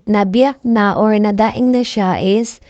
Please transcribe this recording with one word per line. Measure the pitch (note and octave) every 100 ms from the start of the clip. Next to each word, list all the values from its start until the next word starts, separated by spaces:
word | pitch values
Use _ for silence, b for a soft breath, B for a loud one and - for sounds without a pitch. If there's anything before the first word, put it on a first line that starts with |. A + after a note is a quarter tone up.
| -
nabiyak | G#3 G3 A#3 C4+ C4+ A#3+
na | A3+ G3+ -
or | G#3+
nadaing | G#3+ G#3 G3+ G#3+ - B3+
na | B3 A#3
siya | G#3+ F#3+ F#2
is | F#3+ G#3+ A#3 -